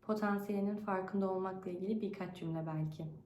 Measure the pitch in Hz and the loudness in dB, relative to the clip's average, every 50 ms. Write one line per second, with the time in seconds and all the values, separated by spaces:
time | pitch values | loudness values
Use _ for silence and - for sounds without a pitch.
0 | - - 214 214 208 202 202 202 202 - 208 196 196 202 208 208 - - 196 185 | 2 0 0 2 4 4 4 2 2 0 2 2 2 2 0 0 0 0 0 0
1 | 185 190 - 196 196 190 190 190 185 190 185 185 - 190 180 - 185 196 220 214 | 0 0 2 2 2 4 2 2 0 -2 -2 -4 -4 -4 -4 -2 0 0 0 2
2 | 208 190 - - 185 175 - - - 165 160 160 160 160 156 156 156 156 156 - | 0 -2 -2 -2 -4 -4 -4 -4 -4 -2 -2 0 0 0 0 0 0 -2 -2 -4
3 | 165 156 156 - - | -8 -8 -8 -12 -16